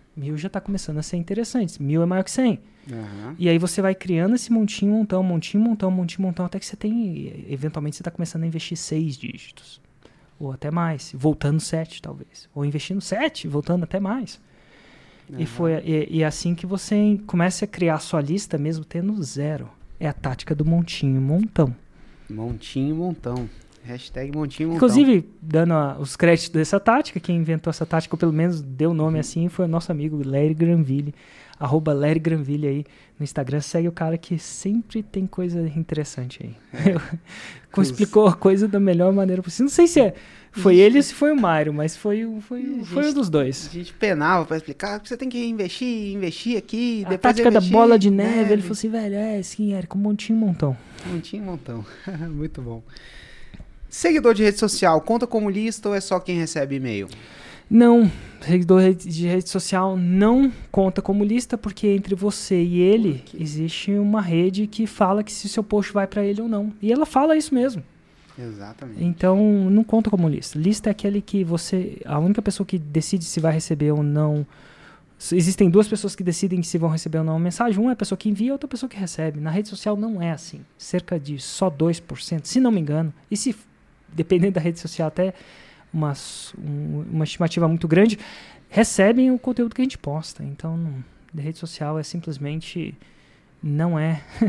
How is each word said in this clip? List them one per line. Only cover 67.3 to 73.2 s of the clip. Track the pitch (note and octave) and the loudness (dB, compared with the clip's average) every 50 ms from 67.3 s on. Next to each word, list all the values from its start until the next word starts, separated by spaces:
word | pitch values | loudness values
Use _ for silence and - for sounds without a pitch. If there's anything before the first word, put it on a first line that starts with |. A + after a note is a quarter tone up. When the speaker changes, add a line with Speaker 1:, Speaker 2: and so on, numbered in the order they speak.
| D#4 | 4
Speaker 1:
isso | D#4 D4+ - C#4 | 2 2 0 0
mesmo. | A#3+ B3 C#4 A#3 D#3+ - - _ _ _ _ _ _ _ _ - C3 | 0 0 0 -2 -6 -12 -12 _ _ _ _ _ _ _ _ -16 -12
Speaker 2:
Exatamente. | B2 A#2 G#2+ G2+ G2+ G#2 - - C#3 A#2+ G#2 - | -12 -12 -12 -12 -14 -16 -16 -16 -16 -14 -8 -4
Speaker 1:
Então, | E3+ F3 E3+ - F#3 F#3 F#3+ G3+ G#3+ G#3+ G#3 G3 F#3+ F#3 | -2 -2 -2 2 2 4 4 4 4 4 4 4 4 4
não | G3+ G#3+ | 4 4
conta | A3 - A3 A3+ A3 G#3+ | 4 4 2 2 2 2
como | G#3 F3+ E3+ D#3 | 2 2 2 2
lista. | C#3+ - - - - D3+ | 0 -2 -6 -8 -4 0
Lista | D#3+ G3 G#3+ - - A3 | 0 2 0 2 0 -2
é | |
aquele | G3+ - - G3+ G3+ G3+ | -2 0 -2 -2 -2 -2
que | - - G3+ G3 | -4 -2 -2 -2
você, | F#3 E3 E3+ E3 - - F#3+ F#3 F3+ - - - - | 0 0 -2 -2 -2 -2 -2 -2 -2 -4 -8 -12 -8
a | - D3 D3 | -4 -2 0
única | E3 F#3+ G#3 A#3 | 2 2 2 2
pessoa | G#3+ G#3 - - F#3+ | 0 -2 -2 -2 -4
que | - F#3+ F3 | -4 -4 -4
decide | D3 D3 D3 D#3+ D#3 - G3 F3+ | -4 -2 -2 -2 0 0 -2 -2